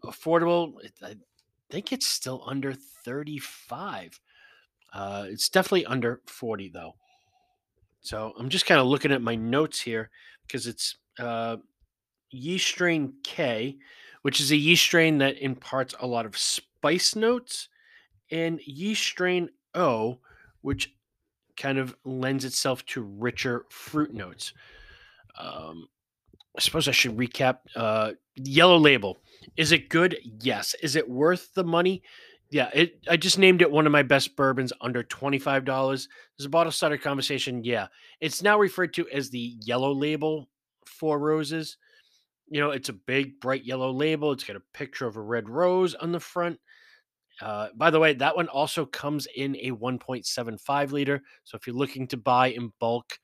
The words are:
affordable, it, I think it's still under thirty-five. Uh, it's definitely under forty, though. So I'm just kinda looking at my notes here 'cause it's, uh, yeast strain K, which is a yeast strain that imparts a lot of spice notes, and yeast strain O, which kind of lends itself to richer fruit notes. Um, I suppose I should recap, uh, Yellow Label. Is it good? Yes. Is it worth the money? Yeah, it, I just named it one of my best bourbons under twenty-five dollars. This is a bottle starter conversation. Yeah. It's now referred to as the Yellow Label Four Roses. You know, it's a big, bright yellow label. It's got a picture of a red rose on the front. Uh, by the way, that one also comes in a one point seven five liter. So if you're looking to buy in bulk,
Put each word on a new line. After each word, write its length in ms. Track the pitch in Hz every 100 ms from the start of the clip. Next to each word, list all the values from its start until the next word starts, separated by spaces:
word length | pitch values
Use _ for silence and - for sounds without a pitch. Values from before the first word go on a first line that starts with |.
| -
affordable, 680 | - 160 170 170 170 165 -
it, 100 | - _
I 120 | - 208 _ _ _ _ _
think 220 | 247 -
it's 160 | 262 -
still 360 | - 131 131 -
under 260 | 139 135
thirty-five. 1500 | 131 - - 120 139 151 147 - - - 139 196 107 85 - _ _ - _ _ _ _
Uh, 320 | 98 98 101 98
it's 200 | 110 -
definitely 360 | 185 185 185 -
under 360 | 131 117 - -
forty, 440 | - 117 107 95
though. 260 | 87 80 - _ _ _ _ _ _ _ _ _ _
So 340 | - 110 110 -
I'm 80 | 131
just 180 | 185 -
kinda 180 | 156
looking 280 | 127 139 143
at 100 | 135
my 140 | 117 113
notes 460 | 113 135 156 -
here 280 | 120 113 110 _ - - -
'cause 200 | 127 117
it's, 280 | 107 - - _ -
uh, 380 | 120 113 113 113 - _ _ _ _ _ _
yeast 380 | 127 143 185 -
strain 460 | - 175 165 135 -
K, 540 | - - 143 110 127 139 - - - -
which 180 | 143 131
is 120 | 139
a 40 | 151
yeast 280 | 151 170
strain 340 | - 170 160 151
that 200 | 139 135
imparts 540 | 139 127 - 135 127 -
a 80 | 123
lot 180 | 120 110
of 120 | -
spice 800 | - - - _ 147 180 - 220
notes, 500 | 226 247 247 - - _ _ - _ _ _
and 280 | 165 165 165
yeast 400 | - 135 202 214
strain 480 | - - 180 180 175 - _
O, 460 | 170 165 113 113 127 _ - - _
which 320 | 139 135 - _ _ _ _ _ _ -
kind 220 | 139 135
of 180 | 127 -
lends 420 | 131 131 131 135 131
itself 400 | - 139 127 -
to 160 | 131
richer 640 | 104 101 120 120 131 120 -
fruit 440 | - - 151 147
notes. 400 | 110 92 87 - - - - - - - _ _ -
Um, 500 | 87 78 80 82 - _ _ _ _ _ _ -
I 40 |
suppose 260 | - 160 139
I 40 |
should 240 | 127 123 110
recap, 420 | 123 - 131 127 _ 110
uh, 380 | 113 110 107 - _ -
Yellow 420 | 135 139 180 170
Label. 400 | 151 127 98 - _ _ - -
Is 160 | 151
it 180 | 160 -
good? 280 | 165 180 147
Yes. 520 | 120 107 127 107 - -
Is 120 | 156 151
it 140 | 120
worth 440 | 123 156 180 -
the 100 | 196
money? 400 | 170 165 180 185 - - - _ _
Yeah, 200 | 143 123
it, 260 | 147 170 - -
I 80 | 170
just 200 | 180 185
named 240 | 190 180
it 100 | 170
one 140 | 147 151
of 60 |
my 120 | 147
best 320 | 131 139 - -
bourbons 380 | 135 131 127 -
under 220 | 123 123
twenty-five 600 | 117 - 139 139 143 135 131
dollars. 420 | 131 135 135 -
This 360 | - - -
is 20 | 139
a 40 |
bottle 220 | 160 165
starter 260 | - 156 147
conversation. 680 | 147 139 127 135 - 123
Yeah. 240 | 117 117 95 - - -
It's 200 | 160 -
now 160 | 196 214
referred 360 | 196 - 175 175
to 120 | 170
as 200 | 139 135
the 260 | 123 120 120
Yellow 320 | 107 123 135
Label 560 | 139 147 156 156 156 135 _ _ _ -
Four 340 | - 156 147
Roses. 580 | 151 156 143 160 151 - _ _ _ _ _ _ _
You 120 | 147
know, 100 | 147
it's 160 | 139 135
a 40 |
big, 480 | 104 - 131 139 -
bright 240 | 127 135 113
yellow 260 | 131 131
label. 400 | 131 156 156 151
It's 140 | 135 -
got 100 | 98
a 60 | -
picture 320 | - 139 - 127
of 120 | 107
a 40 |
red 280 | 107 117 104
rose 460 | 131 180 180 180 -
on 180 | 165
the 60 | 170
front. 400 | - 180 175 165 _ _ - _ _ _ _ -
Uh, 260 | 110 104 107 113
by 140 | 160
the 100 | 156
way, 140 | 160
that 220 | 131 143 165
one 120 | 165
also 380 | 139 151 - 139
comes 420 | - 147 151 139 -
in 220 | 139 135
a 140 | 127
one 280 | 117 123 123
point 260 | - 127 -
seven 320 | - 117 107
five 360 | - 139 143
liter. 280 | 143 143 143 - _
So 140 | - 110
if 100 | -
you're 80 | 120
looking 320 | 139 135 127
to 100 | 127
buy 300 | 117 127 127
in 240 | 117 117 -
bulk, 400 | 117 120 - -